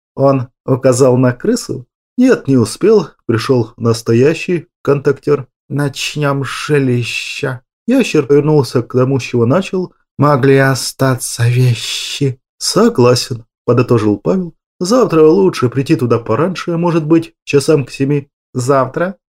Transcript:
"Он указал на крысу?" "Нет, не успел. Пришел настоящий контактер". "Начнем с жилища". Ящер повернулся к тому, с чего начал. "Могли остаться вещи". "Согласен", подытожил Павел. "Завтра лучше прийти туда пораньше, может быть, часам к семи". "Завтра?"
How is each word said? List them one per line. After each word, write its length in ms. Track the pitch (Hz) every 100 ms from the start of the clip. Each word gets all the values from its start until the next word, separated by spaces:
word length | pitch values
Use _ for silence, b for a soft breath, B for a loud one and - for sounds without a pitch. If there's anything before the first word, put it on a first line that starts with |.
| _ -
"Он 340 | 139 135 123 _ -
указал 520 | 131 131 120 135 127
на 160 | 127
крысу?" 540 | 123 202 240 - 123 - _ _ -
"Нет, 300 | 254 214 -
не 100 | 131
успел. 520 | 107 - 190 214 - _ -
Пришел 460 | 113 - 127 110 -
настоящий 920 | 113 113 - 117 139 165 - 170 - _
контактер". 640 | - 143 143 139 - 143 123 _ -
"Начнем 760 | 139 143 - - 147 143 139
с 40 | 131
жилища". 1120 | - - 147 131 120 117 - - - 131 127 _ _ -
Ящер 400 | 262 208 156 131
повернулся 560 | 143 147 151 123 127
к 100 | -
тому, 260 | 127 127 135
с 40 |
чего 220 | - 123 117
начал. 480 | 175 190 185 180 _ _ -
"Могли 400 | 147 139 139 135
остаться 880 | 135 131 - - 135 123 - - 120
вещи". 920 | 123 127 113 - - - - 139 120 _ -
"Согласен", 840 | - 170 233 226 123 123 - 113 - _ -
подытожил 520 | 123 120 120 107 101
Павел. 360 | 160 190 175 _ _ -
"Завтра 440 | 180 254 185 160
лучше 460 | 156 190 190 - 123
прийти 260 | 127 135 160
туда 240 | 120 113
пораньше, 580 | 110 113 180 175 - 170
может 280 | 170 165 151
быть, 280 | 165 160 _
часам 420 | - 143 147 151 123
к 60 |
семи". 380 | - 135 147 143 _ _
"Завтра?" 600 | 127 123 135 123 160 180 196